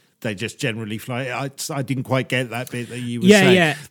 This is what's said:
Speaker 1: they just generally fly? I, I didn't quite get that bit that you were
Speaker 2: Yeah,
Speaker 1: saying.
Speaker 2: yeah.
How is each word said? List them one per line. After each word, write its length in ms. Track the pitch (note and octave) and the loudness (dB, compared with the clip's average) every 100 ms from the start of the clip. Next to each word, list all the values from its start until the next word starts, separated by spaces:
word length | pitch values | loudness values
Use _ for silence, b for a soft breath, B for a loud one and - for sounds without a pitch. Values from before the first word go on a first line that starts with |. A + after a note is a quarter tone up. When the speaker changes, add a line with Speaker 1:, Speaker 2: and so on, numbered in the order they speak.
| B _ | B _
Speaker 1:
they 160 | A#2 F#2+ | -8 -6
just 240 | G#2+ - | -8 -6
generally 380 | C3+ A2 A2 A2 | -6 -4 -8 -10
fly? 280 | - B2 C3 | -8 -6 -6
I, 220 | A#2+ C#3 - - | -6 -8 -8 -8
I 120 | D3+ | -6
didn't 220 | B2+ C3 | -4 -6
quite 260 | B2+ C3 B2+ | -2 -2 0
get 200 | B2+ B2+ | -4 -4
that 220 | A2+ B2+ | -8 -8
bit 180 | A#2+ A#2+ | -10 -10
that 100 | B2 | -8
you 220 | A#2+ A#2+ | -8 2
were 60 | F#3 | 6
Speaker 2:
Yeah, 120 | G#3 | 8
Speaker 1:
saying. 140 | F#3 F#3 | 8 6
Speaker 2:
yeah. 220 | E3 C#3+ - | 4 0 -2